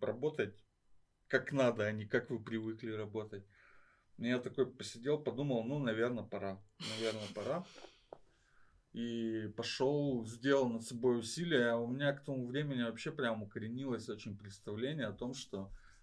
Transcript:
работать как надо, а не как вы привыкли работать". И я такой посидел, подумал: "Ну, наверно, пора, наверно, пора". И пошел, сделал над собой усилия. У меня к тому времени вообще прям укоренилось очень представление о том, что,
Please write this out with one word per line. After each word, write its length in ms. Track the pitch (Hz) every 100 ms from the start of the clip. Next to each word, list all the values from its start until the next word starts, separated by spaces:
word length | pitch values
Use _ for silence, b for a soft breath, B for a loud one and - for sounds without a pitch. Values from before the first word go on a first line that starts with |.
работать 640 | 104 113 147 151 101 - - _ _ - _ _ -
как 220 | 131 127
надо, 320 | 139 127 110 104
а 60 |
не 140 | 107 104
как 240 | 127 -
вы 100 | 117
привыкли 480 | 110 113 110 110 117
работать". 540 | 107 104 107 107 101 - b b b b b b -
И 80 | 120
я 120 | 123
такой 280 | - - 127
посидел, 480 | - 101 117 127 147
подумал: 440 | 127 113 143 120
"Ну, 160 | 110 147
наверно, 440 | 127 110 120 120 101
пора, 360 | 101 98 95 - -
наверно, 500 | 107 110 113 110 104
пора". 360 | 104 104 165 185 B B B B - - _ _ - - - _
И 560 | 117 117 117 113 113 107 -
пошел, 680 | 113 - 135 147 143 120 110
сделал 420 | 110 135 139 127
над 140 | 113
собой 360 | - 123 127 120
усилия. 560 | 110 160 175 139 120 117
У 120 | 117
меня 260 | 131 143
к 80 | 143
тому 260 | - 131 123
времени 360 | 135 147 127
вообще 280 | 117 113 160
прям 300 | 147 123 110
укоренилось 680 | 101 113 110 123 135 113 107
очень 280 | 104 - 104
представление 680 | 101 - - 104 127 156 110
о 60 |
том, 200 | 98 120
что, 380 | - - 98 98 b b b